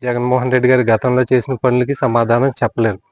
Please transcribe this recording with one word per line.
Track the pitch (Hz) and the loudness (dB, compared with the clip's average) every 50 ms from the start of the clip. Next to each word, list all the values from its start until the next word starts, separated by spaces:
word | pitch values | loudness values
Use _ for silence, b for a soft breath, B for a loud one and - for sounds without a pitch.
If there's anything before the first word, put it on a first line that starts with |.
జగన్మోహన్ | 123 123 120 120 123 123 127 123 123 127 | -8 -6 -4 -2 -2 0 0 0 0 0
రెడ్డి | 127 123 120 123 | 0 2 2 4
గారు | 131 123 | 2 2
గతంలో | 117 113 113 107 - 123 123 127 | 2 2 0 0 2 0 0 0
చేసిన | 123 - 131 123 - 135 131 | 0 2 0 0 0 -2 -6
పనులకి | - - 127 123 123 123 127 139 | -2 -2 0 0 0 -2 -2 -4
సమాధానం | - 139 117 113 120 117 110 117 120 131 135 | -2 -2 0 0 0 2 2 2 0 0 0
చెప్పలేరు. | 131 - 120 110 - - 113 110 95 92 _ _ | -2 -2 -4 -4 -2 -2 -2 -2 -2 -4 _ _